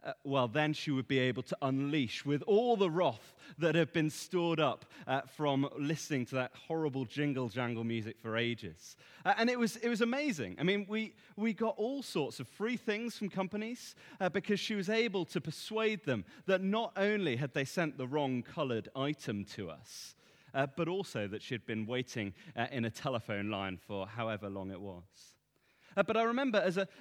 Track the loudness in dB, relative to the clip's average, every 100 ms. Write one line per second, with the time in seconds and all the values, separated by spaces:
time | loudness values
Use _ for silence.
0 | -10 -8 0 2 4 2 2 0 -2 -2
1 | 2 2 2 0 -4 -2 0 0 0 0
2 | -2 -2 -2 0 4 4 6 4 4 4
3 | 2 0 -8 -20 -20 0 4 6 4 4
4 | 2 0 -2 0 2 4 2 2 -6 -12
5 | -2 -2 -2 -2 2 2 2 -2 -2 -4
6 | -2 -2 -2 -2 -4 -6 -4 -2 0 -2
7 | -4 0 0 0 -2 -2 -2 -2 -2 -2
8 | -4 -8 -2 0 0 -2 -8 -12 -18 -20
9 | -20 -4 0 4 4 4 0 0 0 2
10 | 2 2 0 -2 -4 0 2 2 0 -2
11 | -4 -8 -16 -2 -2 0 -2 0 -2 -2
12 | -4 -2 -2 -4 -10 -4 -2 -2 -2 -2
13 | -2 -4 -4 -2 -2 -2 -6 -8 -12 -18
14 | -18 -2 0 0 2 0 2 -2 2 2
15 | 4 2 -2 -2 -4 -6 -4 0 2 2
16 | 0 0 -2 -6 2 2 4 2 0 2
17 | 2 4 2 2 0 0 0 0 0 -2
18 | -2 0 2 0 -2 -4 0 0 -2 -2
19 | -2 -2 -4 -4 -4 -8 -8 -10 -14 -16
20 | -16 -18 _ -20 -6 -2 -2 -2 -4 -4
21 | -4 -4 -4 -6 -6 -8 -4 -4 -2 -4
22 | -4 -4 -6 -8 -10 -4 -2 -2 -2 -2
23 | -4 -4 -2 -4 -2 -2 -4 -6 -8 -6
24 | -6 -4 -4 -4 -6 -6 -8 -8 -10 -12
25 | -16 -20 -20 _ _ _ _ _ -2 2
26 | 2 2 2 2 2 4 4 2 -2 -6